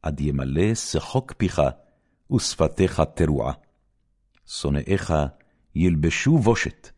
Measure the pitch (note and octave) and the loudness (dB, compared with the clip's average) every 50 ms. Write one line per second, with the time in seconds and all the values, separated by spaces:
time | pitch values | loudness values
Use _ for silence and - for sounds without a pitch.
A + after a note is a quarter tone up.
0 | - D#2+ D2+ C#2+ C#2+ D2 C#2 C2+ C2 C2 C2+ D#2+ F#2+ G#2+ A2+ - - - - D#2 | -6 -6 -6 -4 -4 -2 -2 -2 -4 -2 0 0 0 0 0 -4 -6 -6 -6 -6
1 | - - - C3 - - - _ G#2+ F2 - - D2 C2 C2+ - _ _ _ _ | -6 -2 -4 -4 -4 -4 -6 _ -4 -2 0 0 0 0 -2 -6 _ _ _ _
2 | _ _ _ _ _ _ - A#2 - - - - E2 D#2 - - F#2+ E2 - - | _ _ _ _ _ _ -2 -2 -2 -2 -2 0 0 0 2 0 0 0 2 0
3 | D#2+ - - - E2+ D2+ D2 C2 A1 - - - _ _ _ _ _ _ _ _ | 0 0 2 0 0 0 0 -2 -2 -4 -6 -8 _ _ _ _ _ _ _ _
4 | _ _ _ _ _ _ _ _ _ - - - - C#2+ C#2+ C#2+ - - G2 F#2+ | _ _ _ _ _ _ _ _ _ -14 -12 -6 -2 -2 -2 -2 0 0 -2 -2
5 | - - E2 D2+ C#2+ C2+ - _ _ _ _ _ _ _ _ D2 F2 F2+ E2+ D2+ | 0 0 0 0 0 -2 -4 _ _ _ _ _ _ _ _ 2 2 4 4 4
6 | D2+ E2 - - - C3+ D#3+ D#3 G#2+ A2 A#2 - - A#2 - _ - - - | 2 0 0 2 2 4 4 4 4 4 2 2 -2 -6 -8 _ -20 -20 -20